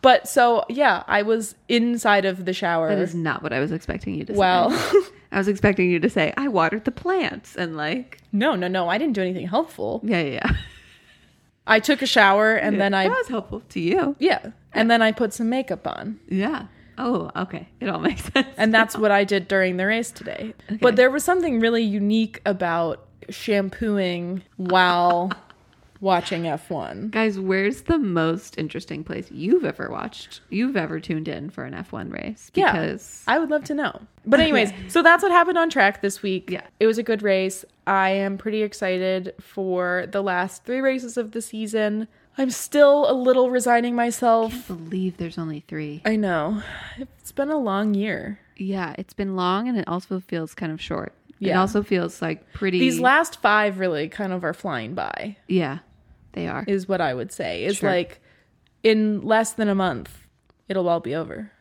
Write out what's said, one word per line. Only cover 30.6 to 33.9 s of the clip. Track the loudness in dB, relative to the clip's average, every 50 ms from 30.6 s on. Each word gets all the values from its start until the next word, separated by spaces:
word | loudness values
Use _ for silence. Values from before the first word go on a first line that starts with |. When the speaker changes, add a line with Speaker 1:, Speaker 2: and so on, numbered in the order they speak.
| -2 -2 -2
Speaker 2:
ever | -4 -4 -4 -8 -10
tuned | -6 -6 -6 -6 -6
in | -8 -10 -10 -12 -12
for | -12 -12 -14
an | -12 -12
F | -14 -14 -12
one | -12 -12 -10 -10
race? | -10 -10 -10 -10 -12 -14 -18 -4 _
Speaker 1:
Yeah, | 2 2 2
Speaker 2:
Because | 2 0 -2 -4 -4 -8 -12 -18 -20 -8 -2
Speaker 1:
I | 0 0 0
would | 2 0
love | -2 -2 -2
to | -4 -4
know. | -4 -4 -4